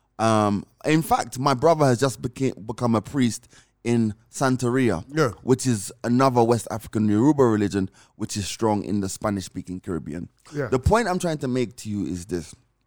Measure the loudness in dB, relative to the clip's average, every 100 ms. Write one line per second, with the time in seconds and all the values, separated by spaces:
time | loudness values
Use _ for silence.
0 | _ -2 2 4 2 0 -6 _ 0 0
1 | 2 0 -2 -2 0 2 2 4 4 2
2 | 0 -2 -10 -4 -4 -4 -12 -4 0 0
3 | 0 0 0 0 _ -20 _ _ 0 2
4 | 2 -2 _ -2 0 0 0 0 0 0
5 | -4 -2 -2 -2 0 0 2 -2 -4 -8
6 | 0 4 4 4 4 2 0 -8 -6 -2
7 | 2 4 4 4 4 4 0 0 -4 _
8 | _ -12 -8 -6 -6 -2 0 0 -2 -4
9 | -4 -4 -4 -4 -6 -12 -12 -12 -6 -8
10 | -6 -10 -12 _ -14 -8 -2 0 4 2
11 | 2 -2 -2 -4 -4 -2 -4 -6 -8 -6
12 | -4 -6 -6 -8 -8 -18 _ _